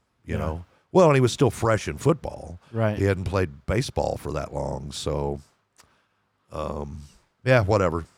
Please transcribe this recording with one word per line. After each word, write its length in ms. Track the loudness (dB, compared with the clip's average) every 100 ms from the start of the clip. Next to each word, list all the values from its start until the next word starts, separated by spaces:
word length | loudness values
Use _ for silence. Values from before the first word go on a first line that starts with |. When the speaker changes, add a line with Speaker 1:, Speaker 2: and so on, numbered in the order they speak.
| _ _ -6
Speaker 1:
you 100 | -4
Speaker 2:
Yeah. 60 |
Speaker 1:
know? 240 | -4 -6 -12 _ _
Well, 160 | 6 6
and 80 | 6
he 60 |
was 120 | 4
still 160 | 4 2
fresh 360 | 2 2 2 0
in 100 | -2
football. 640 | 0 0 -4 -12 -14 -16 -10
Speaker 2:
Right. 260 | -2 -2 2
Speaker 1:
He 80 | 0
hadn't 180 | 0 0
played 400 | 0 -2 -4 -2
baseball 520 | -2 -2 -2 -2 -4
for 140 | -6
that 200 | -6 -6
long, 380 | -6 -6 -6 -8
so, 500 | -8 -4 -2 -2 -6 -10 _ _ _ _ _ _ _ _ _ _
um, 500 | -8 -6 -6 -8 -12 -16 -20 _ _
yeah, 180 | 2 4
whatever. 440 | 4 4 2 0 -6